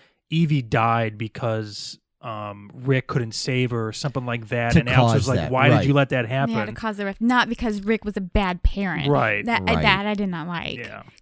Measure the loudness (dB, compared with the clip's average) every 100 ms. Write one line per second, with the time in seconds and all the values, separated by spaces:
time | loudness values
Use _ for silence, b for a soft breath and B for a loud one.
0 | b b -4 0 2 2 2 2 4 2
1 | 0 -4 -8 -6 -4 -4 -6 -10 -14 -16
2 | _ _ -12 -10 -10 -12 -16 -4 0 0
3 | 0 -4 -4 -6 -2 0 0 -2 -4 -6
4 | -6 -4 -4 -6 -4 -2 4 4 4 4
5 | 6 4 2 0 0 2 6 6 6 4
6 | 2 0 -2 -2 -2 -2 -4 -6 -8 -6
7 | -8 -2 2 2 0 -2 -4 -2 -2 -2
8 | -2 -6 -2 0 0 2 0 2 -2 0
9 | 2 4 2 0 0 0 0 2 4 2
10 | 0 -2 -2 -4 -6 -8 -8 -10 -12 -16
11 | -20 -14